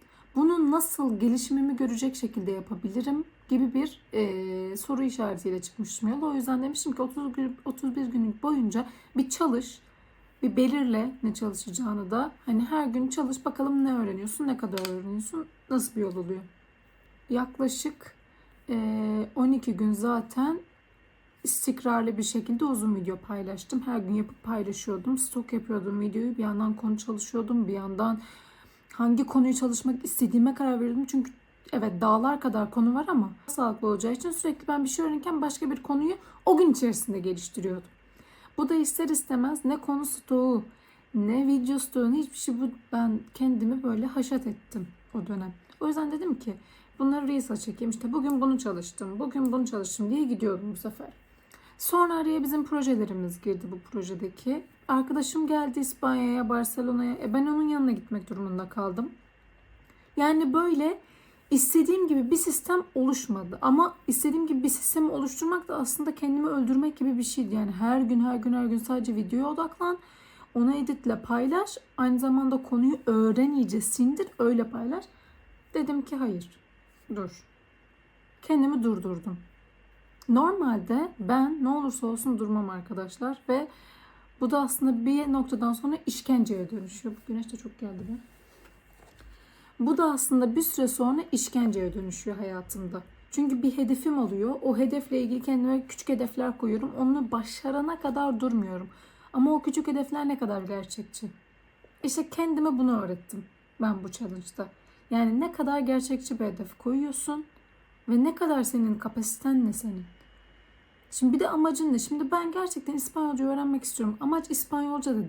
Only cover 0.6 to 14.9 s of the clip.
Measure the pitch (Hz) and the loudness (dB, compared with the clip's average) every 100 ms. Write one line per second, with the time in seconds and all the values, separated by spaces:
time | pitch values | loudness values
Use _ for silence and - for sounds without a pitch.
0.6 | 294 320 311 - 269 202 233 240 - 277 | 4 4 2 0 0 2 2 2 0 0
1.6 | 277 254 262 226 262 - 220 220 190 190 | 2 2 0 0 -2 -2 -4 -4 -4 -4
2.6 | 185 185 202 214 269 285 320 - - 254 | -6 -6 -4 -2 -2 -2 -4 -10 0 2
3.6 | 262 262 302 - _ 220 208 185 190 185 | 2 2 -2 -6 _ -2 0 -2 -4 -4
4.6 | 185 202 - 269 269 240 208 180 190 185 | -6 -6 -4 0 0 -2 -4 -4 -4 -4
5.6 | 180 - 208 - 220 277 302 277 247 254 | -6 -8 -8 -2 -2 0 0 -2 0 0
6.6 | 269 294 311 254 254 294 277 254 262 254 | -2 -4 -4 -2 -4 -4 -6 -2 -4 -4
7.6 | 277 262 269 262 254 240 220 208 294 285 | -10 -6 -4 -4 -2 0 0 0 0 2
8.6 | 214 226 262 - - - 262 - 330 240 | 2 0 -2 -8 -6 -2 -2 0 0 0
9.6 | - - _ _ - _ _ _ 254 196 | -4 -12 _ _ -20 _ _ _ 0 2
10.6 | 254 285 254 220 240 - 220 - 214 190 | 2 2 2 2 0 -2 -4 -2 -4 -6
11.6 | - 180 233 208 185 226 294 - - 226 | -8 -6 -4 -4 -2 -2 -2 -6 -2 0
12.6 | 240 311 285 247 262 311 262 262 285 269 | 2 0 0 0 -2 0 -2 -2 -4 -2
13.6 | 277 277 269 247 208 190 214 - 277 254 | 0 2 2 2 0 -2 -6 -4 -2 -2
14.6 | 208 190 185 | -4 -4 -4